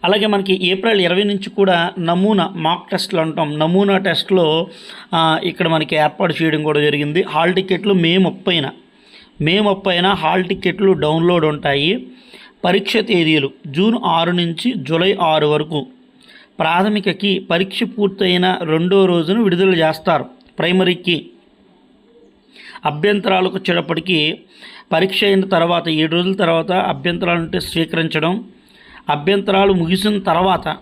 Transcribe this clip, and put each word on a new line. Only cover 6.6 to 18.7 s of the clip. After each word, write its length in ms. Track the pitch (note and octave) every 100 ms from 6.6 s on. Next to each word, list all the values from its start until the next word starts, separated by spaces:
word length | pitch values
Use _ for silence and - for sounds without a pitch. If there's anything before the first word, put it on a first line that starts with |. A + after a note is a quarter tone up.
కూడా 180 | D3+ D3+
జరిగింది. 420 | D3 D3 D3 D#3
హాల్ 320 | - D3+ F3
టికెట్లు 400 | F#3 F#3+ F3+ G3+
మే 240 | G3 E3 F3+
ముప్పైన, 520 | F#3 - - E3+ D#3 - _ _ _ - - _
మే 200 | D3+ F#3
ముప్పైన 460 | G#3 G3 G3 F3 F3+
హాల్ 380 | F#3 D#3 F3+
టికెట్లు 480 | F#3 G3 F3 G3 G3
డౌన్లోడ్ 520 | F3+ D3+ D#3+ E3+ F3
ఉంటాయి. 640 | D#3 D3 D3 C#3 D3+ A#3+ - - - - - _
పరీక్ష 320 | F3+ F#3+ G#3+ A#3
తేదీలు 540 | - F3+ D#3+ D#3 C#3 - -
జూన్ 320 | C#3 G#3 A3+
ఆరు 260 | A3 E3 E3+
నుంచి 440 | F3+ E3+ D#3+ A#3+ A#3
జూలై 400 | C3+ E3 F#3 G3+
ఆరు 260 | E3+ D#3 D3+
వరకు. 400 | D3+ D#3 D3+ C3 - _ _ _ - - -
ప్రాథమికకి 800 | D#3+ E3+ G3+ G#3 F#3 E3+ G3+ F#3+
పరీక్ష 440 | - F3 F#3+ -
పూర్తయిన 760 | A#3 - G3+ G3 F#3 F3+ F3+ F3+
రెండో 420 | E3+